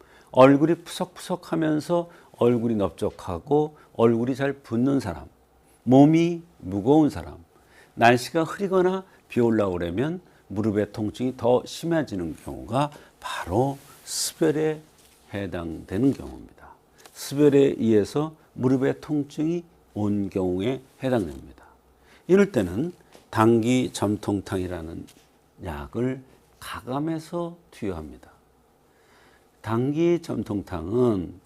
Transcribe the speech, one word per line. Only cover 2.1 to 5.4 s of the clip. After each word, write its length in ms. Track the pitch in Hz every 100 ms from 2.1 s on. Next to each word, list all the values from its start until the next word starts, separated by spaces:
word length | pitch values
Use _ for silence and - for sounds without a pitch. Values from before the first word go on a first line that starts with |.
| - - -
얼굴이 380 | 120 123 117 110
넓적하고 1040 | 92 - 101 - - 85 - 147 151 151 - -
얼굴이 400 | 117 117 123 131
잘 180 | 139
붓는 460 | 139 - 113 131 139
사람, 280 | 104 78 71 _